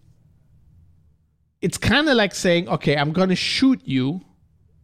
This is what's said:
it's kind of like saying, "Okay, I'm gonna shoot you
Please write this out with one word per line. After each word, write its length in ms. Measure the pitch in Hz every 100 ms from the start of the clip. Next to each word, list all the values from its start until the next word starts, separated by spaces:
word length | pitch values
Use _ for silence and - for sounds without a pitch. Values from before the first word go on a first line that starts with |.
| _ _ _ _ _ _ _ - - _ _ _ _ _ _ _
it's 180 | 190 -
kind 300 | - 254 311
of 80 | 240
like 180 | 202
saying, 340 | - 190 170 180
"Okay, 280 | 160 - 143
I'm 160 | 147
gonna 220 | 160 185
shoot 460 | 180 - - 269 262
you 380 | - 131 131 185 - _ _ _ _ _